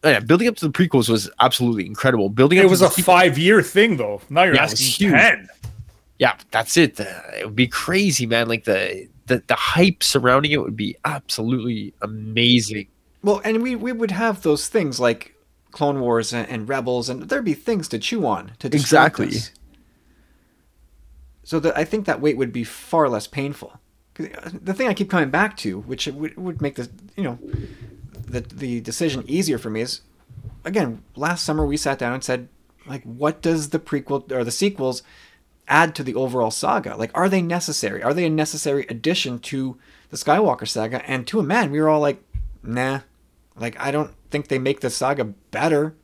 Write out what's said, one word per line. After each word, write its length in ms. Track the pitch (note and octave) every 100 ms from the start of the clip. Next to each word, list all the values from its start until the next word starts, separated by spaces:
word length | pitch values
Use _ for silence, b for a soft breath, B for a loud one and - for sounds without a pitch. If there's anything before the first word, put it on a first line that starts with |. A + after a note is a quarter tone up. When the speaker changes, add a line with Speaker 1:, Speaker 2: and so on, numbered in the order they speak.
| D#3
Speaker 1:
Oh, 20 |
yeah, 120 | A#2
building 260 | A2+ F3 A#3
up 80 | -
to 100 | D#3
the 20 |
prequels 380 | - F3+ C3+ A2+
was 200 | A2+ - -
absolutely 440 | - - B2 A2 F#2
incredible. 440 | G#2 C3 A#2+ G2+
Building 300 | A2 C#3 F#3
Speaker 2:
It 20 |
Speaker 1:
up 60 | G3
to 20 |
Speaker 2:
was 100 | F#3
Speaker 1:
the 60 | F3+
Speaker 2:
a 60 |
Speaker 1:
sequel 220 | - F3+
Speaker 2:
five-year 480 | F3+ F3+ C#3 E3+ G#3+
thing, 360 | - F#3+ A3+ D#3
though. 240 | G#2+ G#2 -
Now 140 | C#3+
you're 120 | F#3 C#3
Speaker 1:
Yeah, 80 |
Speaker 2:
asking 240 | D3+ A#2+ C3
Speaker 1:
it's 80 | -
huge. 100 | G3+
Speaker 2:
ten. 380 | D#3 A3 B2 - - - - - _ _ _
Speaker 1:
Yeah, 200 | B2+ G2+ -
that's 280 | A2+ A2+ -
it. 200 | C#3+ -
Uh, 60 | G2 E2+ - G#1
it 60 |
would 140 | G#2 G#2+
be 100 | B2
crazy, 580 | - - F#3 G3+ C#3+ A#2+
man. 220 | A#2 A#2
Like, 160 | A#2
the, 460 | - F#2+ F#2 F#2+ - _ -
the, 180 | A#2 -
the 80 | A2+
hype 480 | - D#3 F#3 F3
surrounding 480 | - C#3 B2 B2+ D3
it 100 | D3
would 160 | - A2
be 180 | G#2 A2
absolutely 920 | C#3 D3 - - A2+ B2+ A2+ A2+ G2+ _
amazing. 840 | G2+ A2 G#2+ A2 A#2+ B2 G#2 G#2+ G2 _ _ _
Speaker 3:
Well, 200 | G3+ G#3
and 180 | G#3+ A3
we, 140 | B3 A#3+
we 160 | A#3
would 200 | A#3 A3+
have 320 | F#3 A3+ G3
those 260 | D#3+ D3 -
things 280 | A3+ D#3+ B2
like 380 | B2 A#2 - _ _ _ _
Clone 280 | - C#3+ C#3
Wars 320 | B2 A#2 G#2+
and, 160 | A#2+ A2
and 220 | A#2+ G#2+
Rebels, 400 | C3+ B2 B2 A#2+
and 140 | B2+
there'd 200 | D#3+ C4+
be 100 | A3
things 360 | C#3+ - G#3+ D#3
to 100 | A2+
chew 260 | - A#3 C#3+
on 280 | F#2+ F#2+ -
to 100 | C3+
distract 500 | D3 C3 D3+ C#3+ -
Speaker 1:
Exactly. 80 | - -
Speaker 3:
us. 140 | A2+ _ - _ _ _ _ _ _ _ _ _ _ _ _ _ - - - _
So 160 | - D#3+
that, 180 | D#3 -
I 60 |
think 220 | D#3+ G#3+ G3+
that 160 | D3+
wait 160 | D3 C3
would 160 | B2+
be 100 | B2
far 460 | A2+ - - E3 D3
less 180 | A2+ -
painful. 500 | - C#3 C#3+ - - _ _ _
'Cause, 140 | - D#3 -
uh, 140 | - F3+
the 100 | F3+
thing 140 | G3 B3+
I 60 |
keep 160 | G3+ F#3+
coming 220 | F#3 C#3
back 260 | D#3+ G3+ -
to, 220 | G#2+ F#2+
which 260 | A#2+ B2+ -
it 80 | C#3
would, 220 | D#3 -
would 240 | F3+ D3+
make 140 | C#3+ C#3
this, 120 | A#2+ - - -
you 60 | E3+
know, 120 | A#2+ - B B B B B B - -
the, 140 | B2
the 400 | - - C3+ A#2+
decision 420 | A2+ A2+ E3 C3+ A#2
easier 300 | D#3 F#3+ B2
for 120 | A#2
me 120 | A2
is, 200 | B2 - _ _ _ - - - D#3+
again, 380 | G3+ C#3+ A2+ _ -
last 280 | D3+ F3
summer 220 | - D#3 D3
we 120 | D3
sat 200 | C#3+ C3+
down 160 | A#2+
and 100 | B2+
said, 260 | - B2+ B2 _ _ _ -
like, 180 | C3+
"What 380 | A#2+ A#2 D3 D#3
does 280 | E3 E3 D3
the 100 | E3
prequel 520 | - D3 - C3+ -
or 120 | C3
the 80 | A#2+
sequels 500 | - G3+ G3 C3 B2+ b b b b _ _ -
add 280 | C#3+ E3 D3+
to 80 |
the 120 | C3 A#2+
overall 360 | C3 B2+ A2+
saga? 440 | - - - - -
Like, 160 | A2+
are 160 | - F#3
they 120 | F#3+
necessary? 640 | E3+ F3 E3+ C#3+ G#2+ G2
Are 100 | A#2
they 120 | D#3 E3+
a 40 |
necessary 560 | D#3 D3+ D#3 D3 C#3 B2
addition 500 | A#2 D3+ F3+ C#3 A#2+
to 380 | - C3+ C3 B2 b b b
the 80 | C#3+
Skywalker 500 | - D#3+ G#3 B2 G#2+
saga?" 420 | A#2 A2 B2 -
And 160 | C3 A#2+
to 120 | G#3+
a 40 |
man, 280 | D3+ G#3+ F#3
we 80 | D3
were 100 | D#3
all 120 | D3+
like, 200 | D3 - _ - - -
"Nah. 400 | A#2 A#2+ C3 C3+ - _ _ _ _ -
Like, 240 | A#2 -
I 120 | C3+
don't 220 | D3 D3 - _
think 180 | D3 D3
they 120 | C3+
make 220 | C3 C#3
the 80 | B2+
saga 340 | - C3 C#3
better." 720 | A2 G2 _ A2+ D3 D3+ D#3 D#3